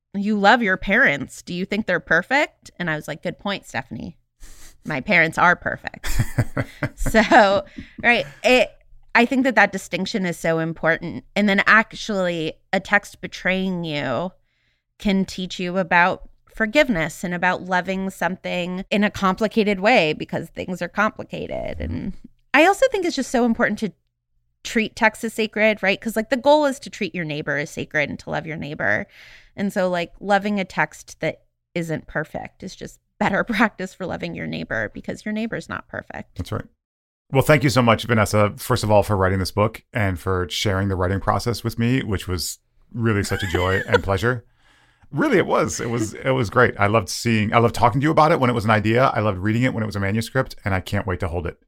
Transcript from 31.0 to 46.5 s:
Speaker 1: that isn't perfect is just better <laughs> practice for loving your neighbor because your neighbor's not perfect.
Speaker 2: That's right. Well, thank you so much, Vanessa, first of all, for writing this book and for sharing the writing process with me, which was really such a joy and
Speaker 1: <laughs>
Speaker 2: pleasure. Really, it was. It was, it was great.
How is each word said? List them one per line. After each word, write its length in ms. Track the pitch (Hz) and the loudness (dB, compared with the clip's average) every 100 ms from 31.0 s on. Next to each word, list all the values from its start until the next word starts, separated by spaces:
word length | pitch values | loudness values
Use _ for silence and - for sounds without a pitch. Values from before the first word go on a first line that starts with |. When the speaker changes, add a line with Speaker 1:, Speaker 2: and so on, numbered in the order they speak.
| - - | -20 -6
Speaker 1:
that 220 | 160 - _ _ _ | -6 -6 _ _ _
isn't 340 | 175 165 156 - | -8 -4 -6 -6
perfect 560 | 156 160 - - _ | -8 -6 -10 -14 _
is 120 | - - | -16 -14
just 240 | - - _ - | -18 -18 _ -4
better 240 | 208 190 | -2 0
<laughs> 0 | |
practice 500 | 180 208 220 - 185 | -2 0 0 0 -12
for 120 | - 175 | -10 -10
loving 300 | 165 175 170 | -6 -8 -8
your 120 | 165 | -8
neighbor 420 | 165 160 110 - | -8 -6 -4 -6
because 320 | - - 185 214 | -8 -12 -10 -6
your 80 | |
neighbor's 360 | 214 226 - - | -6 -4 -8 -8
not 180 | - - | -12 -10
perfect. 480 | - - - - - | -14 -12 -14 -12 -12
Speaker 2:
That's 160 | 92 | -8
right. 140 | 101 - _ _ _ _ _ _ | -8 -10 _ _ _ _ _ _
Well, 120 | 135 | 2
thank 220 | 127 151 139 | 4 4 4
you 40 | |
so 120 | 117 | 4
much, 240 | 117 110 - | 6 4 4
Vanessa, 480 | 110 101 107 104 - | 2 4 4 2 0
first 300 | - 120 107 | -2 0 4
of 60 | |
all, 120 | 107 | 4
for 140 | 98 104 | 4 2
writing 220 | 92 98 | 2 2
this 120 | 92 | -2
book 320 | - 110 - _ | 0 0 -2 _
and 260 | 127 98 90 | -2 -2 -2
for 300 | - 92 90 | -2 -2 -2
sharing 380 | - 110 95 98 | -4 -2 0 0
the 80 | 92 | 0
writing 240 | 90 98 | 0 0
process 420 | - 107 120 110 | 0 0 -2 -4
with 160 | 117 113 | -4 -2
me, 240 | 117 131 | 0 0
which 240 | 104 95 - | -2 -4 -4
was 340 | 92 - - _ _ _ | -6 -6 -10 _ _ _
really 280 | 117 113 101 | -4 0 0
such 220 | 95 98 | 0 -4
a 40 | 98 | -2
joy 340 | 92 90 95 - | 0 0 0 0
and 160 | - | -2
Speaker 1:
<laughs> 0 | |
Speaker 2:
pleasure. 420 | 95 98 117 127 - _ _ _ _ _ _ | 0 0 0 -2 -8 _ _ _ _ _ _
Really, 260 | 139 202 202 | -2 2 2
it 80 | - | 2
was. 360 | - 151 - | 0 0 -4
It 80 | 127 | -4
was, 240 | 120 107 | -4 -4
it 180 | - 135 | -4 -2
was 180 | 131 | 0
great. 300 | 104 | 2